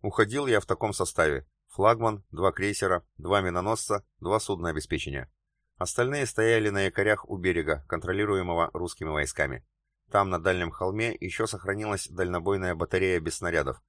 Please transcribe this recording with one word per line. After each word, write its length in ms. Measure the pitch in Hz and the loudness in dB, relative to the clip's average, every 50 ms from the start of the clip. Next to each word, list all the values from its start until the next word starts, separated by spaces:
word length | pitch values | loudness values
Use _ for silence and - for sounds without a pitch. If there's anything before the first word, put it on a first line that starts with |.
Уходил 460 | - 104 - - 110 104 117 143 143 | -4 -2 4 4 2 4 2 -2 2
я 120 | 131 117 104 | 2 2 2
в 60 | - | 2
таком 280 | - 95 - - 107 98 | 0 -2 -2 0 -4 -2
составе. 540 | - 92 - - - 82 78 71 67 65 _ _ _ _ | -2 -4 -2 2 2 2 4 2 0 -6 _ _ _ _
Флагман, 560 | _ - - 95 107 117 110 113 113 104 101 - _ | _ -4 4 4 4 4 6 2 0 0 -2 -10 _
два 200 | - 80 92 95 | -4 0 2 2
крейсера, 540 | 87 - 95 101 101 - 101 95 92 87 - _ _ | 2 2 -2 -2 0 0 0 2 0 0 -2 _ _
два 240 | - 73 85 98 101 | -12 -2 0 2 2
миноносца, 640 | 95 90 87 87 90 101 113 - - - 104 101 - _ _ _ | 2 2 0 0 0 0 -2 -2 -2 -2 -4 -4 -4 _ _ _
два 200 | - 87 104 110 | -2 0 0 0
судна 300 | - - 101 85 85 85 | 0 -2 -4 -2 -2 -2
обеспечения. 640 | 78 78 73 - 82 73 - 71 69 67 64 - _ _ _ _ _ _ _ _ _ | -2 -4 -4 -4 -4 -4 -4 -6 -8 -8 -10 -10 _ _ _ _ _ _ _ _ _
Остальные 480 | _ 90 - - - 123 127 143 147 139 | _ -6 -4 0 0 0 0 0 -2 -2
стояли 440 | - - - 110 113 117 113 107 104 | -2 0 2 4 6 6 4 4 2
на 120 | 101 101 | 2 2
якорях 480 | 98 92 - - 98 107 107 104 - - | 0 0 0 2 2 2 2 0 0 -8
у 80 | - | -8
берега, 480 | 95 87 92 87 82 76 76 78 73 - | -2 0 2 2 2 2 0 -2 -2 -2
контролируемого 840 | _ - 82 80 - 92 98 107 104 98 95 90 90 85 85 85 - - | _ -6 -4 -2 -2 0 0 0 0 0 0 0 0 0 0 0 -2 -2
русскими 360 | 85 87 87 - - - 78 | -6 -6 -6 -6 -8 -6 -4
войсками. 560 | 78 76 73 69 - - 76 67 64 58 _ _ _ _ _ _ _ _ _ _ | -2 -2 -2 -4 -2 -2 -2 -2 -2 -10 _ _ _ _ _ _ _ _ _ _
Там, 180 | - 101 101 95 | 0 2 2 2
на 100 | 90 85 | -2 0
дальнем 320 | 82 95 92 90 87 82 | 2 2 2 2 0 -4
холме, 440 | - - 90 92 98 107 113 117 - - | -4 -4 -4 -2 -2 -2 -2 -2 -4 -6
еще 280 | - 92 - - 110 | -8 -8 -4 -4 -4
сохранилась 600 | 110 - 95 - 98 98 104 107 107 101 95 - - | -4 -4 -6 -4 -4 -4 -2 -2 -4 -4 -4 -4 -8
дальнобойная 680 | - 90 92 90 87 87 82 98 101 95 92 90 87 | -2 -2 -2 0 0 -2 0 0 0 2 0 -2 -2
батарея 440 | 82 82 - - 92 95 95 92 85 | -2 -2 0 2 2 2 4 2 0
без 180 | 80 82 - | 0 -2 -6
снарядов. 440 | - 92 87 82 80 71 65 64 - _ | -4 -4 0 0 0 0 0 -4 -8 _